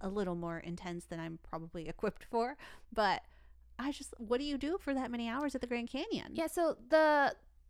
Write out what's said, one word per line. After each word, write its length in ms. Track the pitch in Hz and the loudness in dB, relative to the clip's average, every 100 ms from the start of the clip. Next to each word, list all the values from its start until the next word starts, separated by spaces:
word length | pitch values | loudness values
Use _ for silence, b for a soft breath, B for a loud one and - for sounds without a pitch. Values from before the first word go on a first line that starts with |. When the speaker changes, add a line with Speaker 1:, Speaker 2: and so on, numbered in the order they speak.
Speaker 1:
a 80 | 196 | -4
little 260 | 208 185 175 | -2 0 -2
more 240 | 170 165 | -4 -6
intense 460 | - 170 180 175 - | -8 -8 -6 -8 -8
than 140 | 170 | -8
I'm 200 | 165 165 - | -8 -10 -10
probably 380 | 165 165 180 160 | -10 -8 -8 -8
equipped 380 | - 214 - - | -4 -2 -4 -2
for. 280 | 233 240 285 B B - | 0 0 -4 B B -4
But 280 | - 202 170 - - - - - - | 2 4 2 -4 -18 -20 -20 -14 -6
I 120 | 269 | -4
just, 220 | 277 277 - | -4 -10 -10
what 220 | 220 247 | 0 0
do 40 | |
you 140 | 294 285 | 0 -2
do 200 | 285 381 | 0 -2
for 140 | - | 0
that 160 | 269 247 | -2 -2
many 180 | 240 233 | -2 -2
hours 260 | 247 294 254 | -2 -2 -2
at 60 | |
the 60 | 240 | -2
Grand 220 | 240 240 | -2 -2
Canyon? 420 | 269 440 320 - | -4 -2 -4 -4
Speaker 2:
Yeah, 140 | 320 320 | -4 -2
so 300 | - 330 - 240 | 2 2 2 6
the, 440 | 311 311 294 277 - - - | 8 8 6 4 0 -10 -20